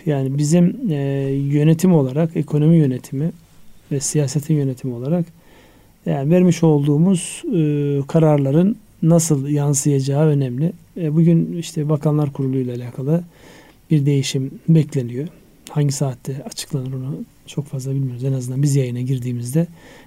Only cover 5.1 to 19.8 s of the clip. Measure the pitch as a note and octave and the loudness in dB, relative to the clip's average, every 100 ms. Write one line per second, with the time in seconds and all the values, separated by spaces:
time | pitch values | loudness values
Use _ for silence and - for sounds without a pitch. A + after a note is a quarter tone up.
5.1 | F3 E3 - _ - - _ _ _ - | -2 -2 -10 _ -20 -20 _ _ _ -4
6.1 | D3+ C#3 F3+ F3+ E3 E3 D3 D3 D3 F3 | -2 2 4 4 4 4 4 2 2 2
7.1 | F#3 - - E4+ F#3+ D3+ D3 C#3+ C#3 C#3 | 2 -2 -10 -4 0 0 0 0 -2 0
8.1 | E3 D#3 D3 C3+ D3+ F#3+ - _ _ D#3+ | 2 4 4 2 2 2 0 _ _ 2
9.1 | E3+ E3 D3 C#3 D3 C#3+ C#3 D3+ C#3 C3 | 4 4 0 0 0 0 0 2 0 0
10.1 | C#3 D#3 C#3+ C3 B2 D#3+ - - - D#3+ | 2 2 2 0 -2 -4 -4 -14 -8 -2
11.1 | D#3 E3 E3 E3 F3 E3 - D3 D3+ D#3 | 2 4 4 2 -4 -8 -6 -2 0 0
12.1 | D3+ D3 C#3 C3+ C3 B2 B2 A#2+ C3 C3+ | 0 0 -2 -4 -2 -4 -6 -10 -8 -2
13.1 | E3 F3 _ - - - _ - D3+ C#3 | -2 -4 _ -20 -20 -20 _ -2 0 2
14.1 | C#3 C3+ C#3 C3+ F3 - D#3+ D3+ C#3 A#2 | 0 0 -4 -6 -4 2 4 2 -2 -4
15.1 | B2 D#3 - _ _ - D3+ C#3+ C3+ C#3 | -6 -10 -12 _ _ -8 -2 -2 -2 -4
16.1 | A#2+ - C3+ A3+ - - C#3+ C3 C3 C3 | -6 -10 -10 -10 -14 -8 -8 -6 -8 -8
17.1 | E3 A#3 _ - - C#3 C#3 C3 C3+ C3 | -8 -12 _ -14 -12 -10 -8 -6 -4 -4
18.1 | A#2+ C3+ C3+ B2 C3 C#3+ C#3 B2+ B2 B2+ | -4 -4 -4 -4 -2 0 2 0 -4 -4
19.1 | C3 B2 A#2+ A#2+ D3 E3+ - | -4 -4 -6 -4 -2 -2 -6